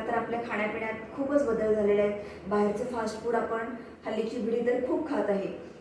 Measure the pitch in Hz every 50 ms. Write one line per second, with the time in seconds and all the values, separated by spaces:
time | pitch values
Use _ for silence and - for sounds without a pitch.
0 | 220 - 233 233 226 - 226 233 233 226 220 208 214 214 214 226 220 220 220 220
1 | - - - - 277 269 285 285 277 240 220 196 214 214 214 214 208 202 202 208
2 | 208 208 208 - - - - - - 185 202 208 208 208 208 233 247 247 247 233
3 | 220 214 214 - - 233 233 233 - - 226 226 226 233 240 - - - - -
4 | - - 220 220 226 220 262 247 208 226 226 240 240 247 240 - 247 302 330 -
5 | - - 277 214 196 202 202 190 185 170 - - - - - -